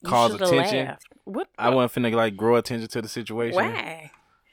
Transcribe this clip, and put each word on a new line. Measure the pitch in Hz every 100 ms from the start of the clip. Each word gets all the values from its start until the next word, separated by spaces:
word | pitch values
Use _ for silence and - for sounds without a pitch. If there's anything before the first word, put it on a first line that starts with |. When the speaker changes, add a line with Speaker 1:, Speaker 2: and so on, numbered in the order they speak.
Speaker 1:
You | -
Speaker 2:
cause | 123 117
Speaker 1:
shoulda | 107 180
Speaker 2:
attention." | 170 - 135 131
Speaker 1:
laughed. | 143 _ _
What | - 220 392 -
Speaker 2:
I | 117
Speaker 1:
the | 131
Speaker 2:
wasn't | 123 - 120
finna, |
like, | 113 113 98
grow | 110 120
attention | - 117 110
to | 120
the | 110
situation. | 123 110 113 117 185
Speaker 1:
Why? | 247 440 165 160 151 _ _ _ _